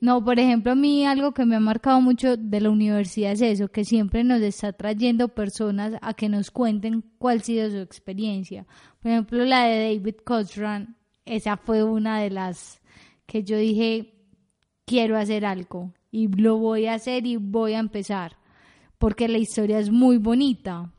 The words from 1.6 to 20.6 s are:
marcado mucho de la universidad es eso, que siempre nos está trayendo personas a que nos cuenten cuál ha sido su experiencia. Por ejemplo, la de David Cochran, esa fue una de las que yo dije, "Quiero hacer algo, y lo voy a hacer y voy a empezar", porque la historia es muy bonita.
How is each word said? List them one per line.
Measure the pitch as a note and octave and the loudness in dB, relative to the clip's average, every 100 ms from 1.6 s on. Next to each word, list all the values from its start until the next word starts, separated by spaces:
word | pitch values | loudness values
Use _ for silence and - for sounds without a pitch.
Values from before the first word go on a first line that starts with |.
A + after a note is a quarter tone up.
marcado | G#3+ A3 C4+ C4 | 2 2 4 6
mucho | B3+ B3 C4 A#3 | 6 4 2 0
de | A3 G#3 | -2 0
la | G#3+ | 2
universidad | G#3+ G#3 G#3 F#3+ - G3+ | 2 2 2 0 -2 -2
es | G#3 | 2
eso, | A#3+ G3+ G3 | 2 2 -2
que | A3 | -4
siempre | G#3 A3+ G3+ A3+ | 0 2 2 2
nos | B3 B3 | 2 2
está | G#3 - G#3 | 0 -2 -8
trayendo | G3 G#3 G#3+ B3 A#3 B3 | -6 -6 -2 0 2 0
personas | - G3+ - G#3+ G3+ G#3+ A3+ | -2 -6 -4 -2 -2 -4 -6
a | A3+ | -8
que | - G#3+ | -4 -2
nos | G3+ - | -2 -2
cuenten | - A#3 G#3+ A3 A3+ - _ | -2 -2 0 -2 -4 -6 _
cuál | B3 A#3 | -2 -2
ha | |
sido | A#3 A3+ A3 | -2 -4 -4
su | G3+ | -6
experiencia. | F#3 - - F#3+ G#3+ G3 F3+ F#3+ F#3 - _ _ | -10 -16 -12 -8 -6 -6 -8 -14 -18 -20 _ _
Por | A3+ | -2
ejemplo, | A3+ G#3+ A#3+ | -2 0 -2
la | B3+ B3+ A#3 | 2 2 2
de | A3 A3 | 2 0
David | G#3+ G3+ A3 | -2 -4 -8
Cochran, | - A#3 G3 G#3 G#3 G#3 A3 - _ _ | -4 -4 -4 -6 -6 -6 -10 -18 _ _
esa | - G#3+ G#3 G#3 | -10 -6 -4 -6
fue | - A3 | -2 0
una | A3 A3 A3 G#3+ | 2 0 -2 -2
de | G#3 | -4
las | F#3+ F#3 F3 - - _ - - _ - | -4 -8 -10 -16 -20 _ -20 -20 _ -8
que | A3 | -6
yo | G3 G#3+ | -2 0
dije, | A3 G#3+ A3+ A3+ A3 _ _ _ _ _ _ _ | 2 2 0 -2 -6 _ _ _ _ _ _ _
"Quiero | - A#3+ A3+ A3 | -2 0 2 0
hacer | G#3 G#3+ G#3 | 0 -2 -2
algo, | F#3 F3 F3+ F3+ - _ | -6 -10 -12 -12 -16 _
y | A3 G#3+ | -2 0
lo | F#3+ A3 A3 | 4 4 4
voy | A3 A3 A3 | 0 -2 -2
a | |
hacer | A3+ B3+ B3+ A#3+ | -4 -4 -4 -4
y | A#3 | -4
voy | G3 A3+ A3 | -4 -2 -2
a | A3 | -2
empezar", | A3 G#3 G3 G3 E3+ - _ _ _ _ _ _ | -4 -6 -6 -6 -8 -14 _ _ _ _ _ _
porque | A3 G3+ A3+ | 0 2 0
la | A3+ | 0
historia | A3 - G#3 G#3+ | 0 -2 0 0
es | G#3 | 2
muy | A#3 B3+ A#3+ | 4 6 6
bonita. | G#3+ A#3+ C#4+ G#3+ | 4 2 2 -2